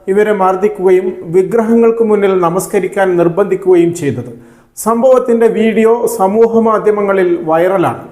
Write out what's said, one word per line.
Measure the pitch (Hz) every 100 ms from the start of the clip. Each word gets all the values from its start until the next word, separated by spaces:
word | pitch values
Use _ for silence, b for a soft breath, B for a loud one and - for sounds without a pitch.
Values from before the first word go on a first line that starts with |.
| -
ഇവരെ | 196 214
മർദ്ദിക്കുകയും | 196 185 190 208 202 185 185 202 -
വിഗ്രഹങ്ങൾക്ക് | 175 180 180 233 220 233 226 226
മുന്നിൽ | 220 208 196 190
നമസ്കരിക്കാൻ | 170 185 185 208 185 196 190 175
നിർബന്ധിക്കുകയും | 165 165 190 185 185 180 170
ചെയ്തത്. | 170 143 120 120 - B B B B
സംഭവത്തിന്റെ | 214 233 262 247 247 233 226
വീഡിയോ | 196 220 214 220 233 233 226
സമൂഹ | 190 214 226 226
മാധ്യമങ്ങളിൽ | 226 214 190 208 202 190 180 170
വൈറലാണ്. | 156 160 185 190 143 107 -